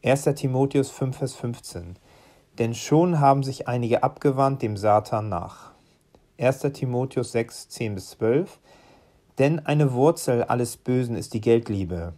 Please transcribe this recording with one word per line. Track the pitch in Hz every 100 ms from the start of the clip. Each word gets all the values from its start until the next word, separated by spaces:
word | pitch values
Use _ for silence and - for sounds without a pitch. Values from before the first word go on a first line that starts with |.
Erster | 120 139 151 143
Timotheus | 135 127 139 139 135
fünf, | - 131 127
Vers | 127
fünfzehn. | - 120 117 - 87 85 92 _ _ _ _ _ -
Denn | 113 120
schon | - 156 180 165
haben | 139 139
sich | 135 127 -
einige | 123 120 117
abgewandt | - - 147 131 135 135
dem | 113 107
Satan | 107 104 107 113 107
nach. | 90 87 - - _ _ _ _ _ _ _
Erster | 123 139 147
Timotheus | 143 131 123 131 135 123
sechs, | 117 117 - -
zehn | - 113 98
bis | -
zwölf. | - 110 131 190 - _ - _ _ _ _ _ -
Denn | 139 165 -
eine | 151 143
Wurzel | 123 143 165 - 120
alles | - 123 117 -
Bösen | - 127 123 113
ist | -
die | 113
Geldliebe | 110 117 117 101 90 90 85